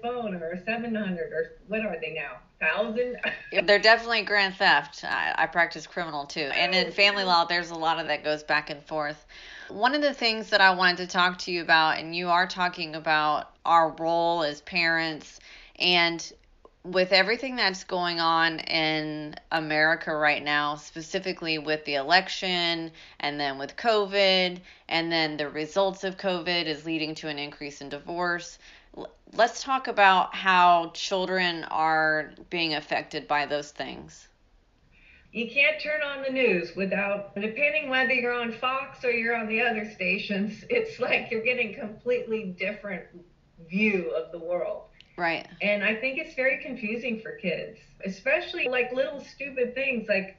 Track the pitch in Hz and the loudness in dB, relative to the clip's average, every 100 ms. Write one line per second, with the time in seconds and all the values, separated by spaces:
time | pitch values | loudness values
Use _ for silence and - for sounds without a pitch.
0 | 240 247 214 180 165 185 220 233 233 214 | -6 -4 -6 -6 -6 -6 -4 -4 -2 -4
1 | 190 170 156 160 - - - 220 214 165 | -2 -4 -4 -4 -4 -8 -6 -4 -4 -6
2 | 160 156 - - - - 214 - 226 226 | -8 -8 -10 -12 -18 -4 -2 0 0 0
3 | 247 240 - - - 190 175 202 214 226 | -2 -2 -6 -6 -2 0 4 6 8 6
4 | 233 226 190 202 190 190 190 151 - - | 4 -2 2 2 2 4 4 4 2 -10
5 | - 117 78 - 156 180 170 160 - 190 | -4 -2 -2 0 0 2 0 0 -10 -8
6 | 165 147 143 165 139 - 175 180 165 - | -6 -6 -6 -4 -2 0 2 2 0 4
7 | 202 202 190 170 170 175 165 165 165 160 | 4 4 4 4 4 0 -2 -2 0 0
8 | 156 147 151 151 - 151 151 143 - 156 | 0 -2 0 -2 0 -2 -2 -12 -6 -4
9 | 147 151 - - - - - 190 240 294 | -4 -6 -16 -20 -18 -18 -12 0 2 4
10 | 294 - 233 220 190 208 190 180 180 180 | 0 2 0 0 2 6 8 8 4 2
11 | 180 190 180 185 - 175 170 165 156 - | 0 2 2 0 -4 -4 4 6 6 2
12 | 160 170 180 175 185 185 180 180 160 156 | -4 -4 0 2 2 0 -2 -2 -8 -6
13 | 160 156 151 147 - _ - 165 160 165 | 0 2 2 0 -4 _ 4 6 4 0
14 | 165 170 170 170 147 151 - 185 165 165 | 0 2 2 2 -2 -4 -6 0 2 2
15 | 165 151 - - - - - - 180 175 | 0 -6 -12 -20 -20 -20 -20 -2 2 4
16 | 170 165 - - _ _ - _ 180 185 | 4 0 -8 -16 _ _ -20 _ -2 0
17 | 185 190 190 240 262 247 196 185 - 185 | 4 4 4 0 -4 0 0 0 -4 -2
18 | 175 170 165 165 165 160 - 160 156 156 | -2 0 2 4 2 0 -2 0 0 0
19 | 156 151 151 - - 160 156 151 156 160 | -4 -6 -8 -12 -4 -4 0 2 4 2
20 | - 151 151 143 147 147 147 151 - 226 | -2 2 2 2 0 0 0 -4 -10 -14
21 | - 190 190 180 165 156 147 156 156 143 | -6 -4 -4 -6 -2 -2 0 -2 0 -2
22 | 135 180 190 - 190 180 170 165 165 - | 4 4 4 -6 -2 0 0 -2 -4 -10
23 | - - 147 147 143 135 143 - 240 214 | -20 -6 -4 -2 -4 -4 -8 -2 2 2
24 | 190 202 190 190 180 180 - - - 165 | 2 4 4 4 2 -2 -14 -20 -4 -2
25 | 165 165 156 151 143 147 151 196 196 190 | 0 0 0 -2 -4 -4 -2 2 0 0
26 | 196 185 196 180 180 175 160 147 165 160 | -8 -4 -4 -2 -2 -2 -2 -4 -4 -4
27 | 156 156 160 143 147 - 143 143 143 143 | -4 -6 -8 -8 -8 -10 -12 -12 -12 -10
28 | 170 175 175 175 165 - - - _ - | -8 -4 -2 -2 -6 -18 -20 -20 _ -16
29 | - _ - - 240 - 277 269 254 208 | -16 _ -10 2 2 2 -4 -4 -2 6
30 | 196 185 - 185 190 185 175 175 165 - | 8 8 2 0 4 8 8 6 4 -6
31 | - 190 185 185 180 165 - - 160 156 | -4 -2 0 0 0 -2 -4 0 2 4
32 | 156 156 147 - - 175 165 151 - 143 | 4 2 -2 -12 -8 -2 -2 -2 -2 -4
33 | - 151 127 147 135 147 147 - 131 123 | -4 -8 -2 -2 0 -4 -6 -10 -10 -10
34 | 156 - - _ _ _ _ _ _ _ | -16 -20 -20 _ _ _ _ _ _ _
35 | - - _ - 233 285 294 302 294 302 | -20 -20 _ -8 -4 2 2 0 -4 -4
36 | 285 277 269 262 233 180 - 185 190 196 | -4 -4 -4 0 2 2 -2 -4 -2 -2
37 | 202 202 - 202 214 269 294 302 277 262 | -2 -4 -6 -6 -6 0 0 0 -2 0
38 | 254 262 240 240 226 220 262 269 269 - | 2 0 0 -2 -4 -4 -4 -4 -6 -6
39 | 247 226 226 233 214 226 247 214 208 - | -2 0 0 -2 -2 0 0 -2 -6 -6
40 | 180 202 208 196 214 - - 233 - - | -2 -2 -2 -2 -2 -6 -2 0 0 -4
41 | 247 247 - 220 254 240 220 196 208 - | 0 0 0 -2 0 0 -2 -6 -12 -8
42 | 240 247 226 220 190 180 190 214 202 175 | -2 -2 0 -4 -4 -6 -6 -6 -8 -10
43 | - 175 - _ _ - 160 190 214 190 | -12 -20 -20 _ _ -20 -6 0 2 2
44 | 160 160 165 170 165 175 - - - _ | 0 -4 -6 -10 -4 -2 -2 -6 -10 _
45 | - - 170 160 - 180 202 208 202 220 | -16 -4 -2 -2 -6 -4 0 0 0 0
46 | 262 269 311 - 262 254 277 226 214 233 | -2 -4 -6 0 0 0 -6 -8 -6 -4
47 | 254 220 - - 180 - - - - - | -4 -6 -8 -6 -4 -4 -6 -14 -20 -12
48 | 196 - 269 330 359 339 254 247 240 254 | -10 -6 0 0 0 -4 -2 0 0 0
49 | 302 277 - - 277 254 233 262 269 233 | -2 -4 -14 -12 -8 -2 -2 0 -2 -2
50 | 202 196 185 | 0 -2 -2